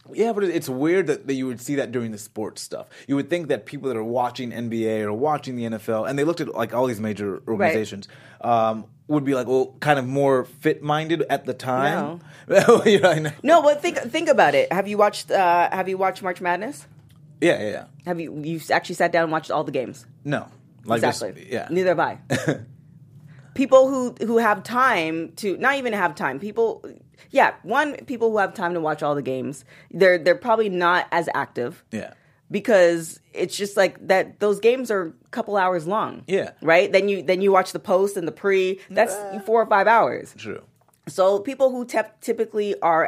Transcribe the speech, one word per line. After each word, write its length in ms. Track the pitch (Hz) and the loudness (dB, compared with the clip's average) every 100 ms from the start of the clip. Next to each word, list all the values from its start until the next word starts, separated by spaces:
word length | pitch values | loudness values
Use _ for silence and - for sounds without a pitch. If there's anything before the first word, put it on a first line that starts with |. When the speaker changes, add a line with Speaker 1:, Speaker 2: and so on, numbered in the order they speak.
| - | -12
Speaker 1:
Yeah, 220 | - 226 | -2 0
but 100 | 208 196 | 2 0
it-, 40 | 165 | -2
it's 120 | 151 | -4
weird 380 | 127 156 185 160 | -2 2 2 2
that, 220 | 139 120 | -2 -2
that 80 | 135 | -4
you 100 | 131 | -4
would 160 | 117 | -8
see 140 | - 139 | -4 -4
that 160 | 123 | -2
during 200 | 123 113 | -4 -6
the 60 | 104 | -10
sports 420 | - - 101 - | -12 -10 -10 -10
stuff. 240 | - - - - - | -12 -12 -12 -18 -4
You 80 | 139 | -2
would 120 | 139 | 0
think 200 | 175 147 | -4 0
that 180 | 127 - | -2 -4
people 200 | 147 135 | -8 -6
that 80 | 113 | -4
are 60 | |
watching 480 | 110 120 123 120 123 | -2 -2 -2 -4 -8
N 160 | 110 120 | -6 -6
B 180 | 113 110 | -2 -2
A 160 | 110 | -2
or 100 | 104 | -2
watching 440 | 107 147 147 135 123 | -2 -2 -2 -4 -6
the 80 | 113 | -6
N 100 | 110 | -6
F 120 | 110 | -4
L, 160 | 110 95 | -4 -2
and 120 | 139 | -2
they 60 | |
looked 180 | 147 165 | -2 -2
at, 140 | 135 - | -6 -4
like, 180 | 113 | -2
all 140 | 123 127 | 0 0
these 120 | 104 | -2
major 340 | 110 101 101 | -6 -4 -6
Speaker 2:
Right. 140 | 92 - | -6 -6
Speaker 1:
organizations, 580 | 107 180 110 107 101 - - - - | 0 0 0 -4 -10 -16 -20 -20 -8
um, 440 | 117 117 110 110 104 _ - | 0 2 2 -2 -10 _ -2
would 180 | 151 135 | -2 0
be, 100 | 131 | -2
like, 100 | 120 | 0
well, 300 | 131 127 - | 0 0 -2
kind 200 | 147 139 | 0 0
of 80 | 123 | 0
more 380 | 139 139 131 - | 0 2 2 -2
fit-minded 760 | - 160 147 147 151 160 165 143 | -4 -2 -2 -2 -2 -2 -2 -2
at 160 | 139 - | -2 -4
the 80 | |
time. 680 | 165 131 127 143 170 147 170 - - - | -8 -4 0 0 -2 -6 -10 -18 -20 2
Speaker 2:
No. 340 | 190 - 233 | 4 6 6
Speaker 1:
<laughs> 40 | 233 | 6
You 140 | 202 | 6
know, 100 | 185 | 4
I 80 | 156 | 2
know. 120 | 156 - | -2 -4
Speaker 2:
No, 180 | 254 330 | 4 6
but 220 | 294 294 | 6 2
think, 160 | 349 311 | -2 -4
think 280 | 226 320 330 | -4 -2 2
about 280 | 226 156 139 | 4 6 4
it. 180 | - | 2
Have 140 | 175 196 | -2 -2
you 100 | 208 | 2
watched, 320 | 208 208 - | 2 0 -2
uh, 400 | 175 180 175 170 | 2 4 4 2
have 160 | 185 185 | -2 -4
you 120 | 190 | -2
watched 240 | 190 185 | -4 -4
March 180 | 190 180 | -8 -6
Madness? 460 | 180 180 226 294 - - - - - - | -4 -4 -6 -12 -20 -20 -20 -20 -20 -2
Speaker 1:
Yeah, 200 | 165 113 | 0 0
yeah, 80 | 104 | -4
yeah. 160 | 76 - - 165 | -8 -12 -16 -8
Speaker 2:
Have 120 | 175 | -8
you, 220 | 151 151 | -8 -10
you 160 | 151 165 - | -8 -8 -2
actually 240 | 147 - 175 | -2 -2 -2
sat 160 | 175 | 0
down 120 | 170 165 | 0 0
and 60 | |
watched 200 | 156 151 | -2 -2
all 120 | 147 | -4
the 80 | 156 | -2
games? 360 | 131 110 - - - 143 | -6 -6 -12 -20 -14 -6
Speaker 1:
No. 220 | 131 - - _ _ | -6 -6 -20 _ _
Like, 180 | - 117 | -4 0
just, 200 | 147 139 | 0 -2
Speaker 2:
Exactly. 260 | 104 82 92 | -8 -10 -8
Speaker 1:
yeah. 160 | 113 - | -8 -4
Speaker 2:
Neither 200 | 170 185 | 0 0
have 100 | 175 | 2
I. 180 | 139 101 - | -2 -4 -6
Speaker 1:
<laughs> 320 | 135 - 135 - - - - - - - - - | -2 -2 -4 -10 -20 -20 -20 -20 -20 -20 -20 -12
Speaker 2:
People 360 | - 262 262 262 | -4 6 6 6
who, 260 | 269 247 247 233 | 2 -4 -4 0
who 120 | 226 | 2
have 260 | 226 196 | 4 0
time 680 | - 247 262 202 160 160 160 - | -2 2 2 2 0 -4 -8 -6
to, 220 | 214 175 | -6 0
not 180 | 240 277 | 0 0
even 160 | 247 | -2
have 240 | 208 175 151 | -2 -2 -2
time, 240 | 160 139 | -6 -4
people, 460 | 208 214 226 - - - _ _ _ | -6 -2 -2 -2 -14 -20 _ _ _
yeah, 220 | 269 190 - | 2 2 0
one, 320 | - 254 294 - - | -2 -2 -2 -6 -10
people 260 | 233 226 | -2 0
who 60 | 214 | 2
have 160 | 190 | -2
time 200 | 190 175 175 | -2 -4 -2
to 40 | |
watch 240 | 156 151 | -2 -2
all 100 | 147 | -2
the 80 | 143 | -2
games, 440 | 131 131 123 139 - - _ | -4 -6 -6 -10 -18 -20 _
they're, 260 | 170 185 180 | 2 4 4
they're 180 | 156 175 | 2 0
probably 340 | 247 220 220 | 2 0 0
not 360 | 180 175 180 - | 0 2 2 0
as 160 | 170 160 | -2 -2
active. 500 | - 131 - 120 - _ | -4 -6 -6 -8 -10 _
Speaker 1:
Yeah. 220 | 110 - _ _ _ _ | -10 -10 _ _ _ _
Speaker 2:
Because 680 | 202 208 202 175 170 160 - _ | -6 4 6 6 4 -6 -16 _
it's 220 | - 180 - | -6 -6 -4
just 180 | 196 202 | -4 0
like 320 | 185 - 156 | 0 0 0
that, 320 | 190 - - | 0 0 -2
those 200 | 208 196 | 0 2
games 280 | 220 262 233 | 2 2 0
are 180 | 202 165 - _ | -2 -4 -10 _
a 20 | |
couple 260 | 254 226 202 | -8 -2 0
hours 280 | 185 180 156 | 2 0 -2
long. 380 | 214 147 - 120 | -2 -4 -8 -2
Speaker 1:
Yeah. 240 | 190 120 - | -2 -2 -4
Speaker 2:
Right? 300 | 147 170 196 | 4 4 6
Then 180 | 190 196 | 2 2
you, 120 | 196 | -2
then 200 | 147 185 | -2 2
you 100 | 196 | 4
watch 220 | 190 185 | 4 2
the 60 | 170 | -8
post 360 | - 185 202 202 | 0 2 2 -2
and 100 | 160 | -8
the 60 | |
pre. 480 | - 196 190 185 190 - | -4 0 0 0 -4 -6
That's 240 | 190 233 | 0 0
Speaker 1:
Uh, 260 | - 208 196 214 | 0 -8 -10 0
Speaker 2:
four 160 | 226 | 2
or 40 | 220 | 4
five 200 | 208 196 | 4 6
hours. 480 | 226 143 - - - | 4 4 -2 -10 -16
Speaker 1:
True. 240 | 107 - - _ _ _ - | -14 -14 -16 _ _ _ -12
Speaker 2:
So 300 | 190 190 202 | 0 2 2
people 320 | 202 269 269 | -2 0 0
who 120 | 247 | 0
tep-, 380 | 240 339 220 _ | -4 -4 -4 _
typically 580 | - 226 220 214 208 - | -6 -4 -2 -2 -4 0
are 240 | 165 160 | 2 2